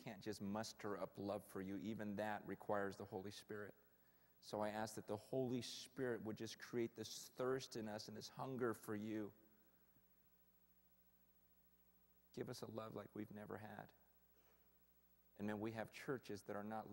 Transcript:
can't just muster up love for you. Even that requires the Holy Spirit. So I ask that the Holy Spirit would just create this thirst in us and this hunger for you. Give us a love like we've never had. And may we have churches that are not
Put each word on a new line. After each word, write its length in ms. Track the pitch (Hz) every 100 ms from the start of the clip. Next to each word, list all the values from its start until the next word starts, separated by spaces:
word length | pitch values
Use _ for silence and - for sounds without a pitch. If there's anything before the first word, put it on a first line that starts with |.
can't 160 | - 98
just 200 | 110 101
muster 600 | 101 107 113 - 107 98
up 100 | 92 -
love 260 | 98 101 -
for 80 | 98
you. 180 | 95 98
Even 320 | 95 110 107 101
that 240 | 107 104 -
requires 500 | 98 - 104 98 92
the 80 |
Holy 280 | 104 101 95
Spirit. 420 | - - 107 101 - - - - - - -
So 180 | - 104
I 80 | 107
ask 260 | 107 110
that 140 | - -
the 80 | 104
Holy 440 | - 131 127 123
Spirit 640 | 117 - - - 127 117
would 120 | 107 107
just 220 | 110 -
create 380 | - 123 117 -
this 340 | 110 - - -
thirst 400 | 127 131 127 120
in 120 | 110
us 200 | 107 -
and 80 | 110
this 140 | - -
hunger 380 | 131 127 120
for 200 | 107 -
you. 360 | 107 107 107 104 - - - - - - - - - - - - - - - - - - _ - - - - - - - - - - - -
Give 120 | 123
us 140 | 123
a 140 | 110 113
love 180 | 110
like 140 | 113 101
we've 200 | 107 107
never 240 | 104 107 98
had. 280 | 107 104 110 - - _ _ _ - - - - _ _ _ _ - -
And 100 | 104
may 60 |
we 180 | 107 107
have 160 | 113 107
churches 500 | - - 131 - 101 -
that 80 |
are 100 | 104
not 220 | 104 110 104